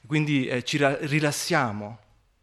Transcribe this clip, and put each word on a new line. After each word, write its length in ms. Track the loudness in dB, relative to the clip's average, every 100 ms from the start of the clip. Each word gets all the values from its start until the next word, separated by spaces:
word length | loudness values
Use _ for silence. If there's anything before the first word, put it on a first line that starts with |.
Quindi, 420 | 0 0 2 0 0
eh, 180 | -2
ci 100 | -2
ra-, 220 | 2 2 2
rilassiamo 1000 | -2 0 0 -2 0 0 0 -4 -10 -14 _ _ _ _